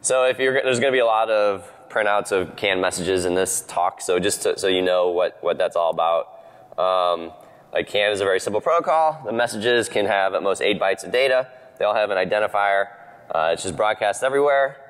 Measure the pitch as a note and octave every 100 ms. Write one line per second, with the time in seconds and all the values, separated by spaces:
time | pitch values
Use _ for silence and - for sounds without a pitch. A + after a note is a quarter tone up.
0 | - C3 C3 B2+ C3 C3+ C3 A#2+ C3+ B2+
1 | A#2 A2 A2+ G#2+ G#2 G2 F2+ - - A#2+
2 | G#2 G2+ G2 G2 E2+ - G#2 F#2 F#2 F2
3 | F2 F#2+ F2+ F2+ F#2 - - - F2+ -
4 | - F2+ F#2+ - G#2 - G2 F#2 F2+ F2+
5 | F2+ F2 F2 - F2+ E2+ F2+ F2 E2+ D#2+
6 | E2 E2 - - - - - - F#2 F#2
7 | F2 E2+ E2 - - - - - D#2+ G#2
8 | G#2 G#2 G2 F#2+ - G#2 E3+ E3+ E3+ D#3+
9 | D#3+ D3+ C3 A2+ A#2+ A2+ A2 A#2+ G#2+ G#2+
10 | G2+ G2+ F#2+ F#2 F#2 F#2+ F#2+ G2 G2 F#2+
11 | F2+ A#2+ C3+ B2+ C3 - - - G#2 A2
12 | G#2 G2 F#2 G#2 G#2+ G#2 G2+ G2 G2 -
13 | - - - D#2+ D#2+ E2+ F#2+ D2+ G#2+ A2
14 | G#2+ G2 C3 C#3 C#3+ C#3 C3+ D3 -